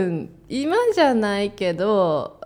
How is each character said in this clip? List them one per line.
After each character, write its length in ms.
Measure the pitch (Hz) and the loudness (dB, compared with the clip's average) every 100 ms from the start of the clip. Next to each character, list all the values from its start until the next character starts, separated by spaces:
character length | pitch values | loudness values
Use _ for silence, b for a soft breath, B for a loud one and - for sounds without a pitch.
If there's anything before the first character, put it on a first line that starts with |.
| 185 | 2
ん。 220 | 165 - - - | -2 -6 -14 -10
今 260 | 254 285 403 480 392 | -6 -2 0 2 4
じ 40 | |
ゃ 140 | 294 | 4
な 280 | 233 208 202 | 4 0 0
い 100 | 202 | -2
け 220 | 208 185 | -2 -4
ど、 680 | 165 202 208 175 151 - - | 0 0 2 2 0 -4 -10